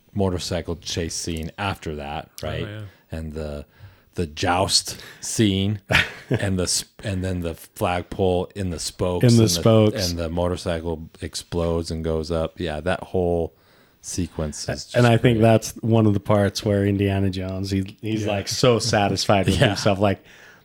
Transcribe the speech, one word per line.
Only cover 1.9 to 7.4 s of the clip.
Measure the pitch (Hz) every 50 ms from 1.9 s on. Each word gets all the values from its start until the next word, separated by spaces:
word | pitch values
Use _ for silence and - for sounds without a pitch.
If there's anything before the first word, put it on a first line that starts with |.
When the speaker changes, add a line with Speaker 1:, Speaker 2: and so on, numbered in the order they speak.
| 78
Speaker 1:
that, | 73 71 71 76 78 - - _ - -
Speaker 2:
Oh, | 78
Speaker 1:
right? | 78 78
Speaker 2:
yeah. | 85 - 104 107 104 95 - _ _ _
Speaker 1:
And | - 80 80 78 76
the, | 78 78 76 73 73 73 _ _ _ - - - _ _ _ _
the | - 90 76
joust | 73 - - - 87 90 98 - - - - - - - - - - -
scene, | - - - - 113 104 95 98 98 101 107 101 - _ - - -
Speaker 3:
<laughs> | - - - - -
Speaker 1:
and | 135 117 - 101 95 92
the | 90 85
sp-, | - - - - _ _ -
and | 113 98 92 92
then | 92 92 90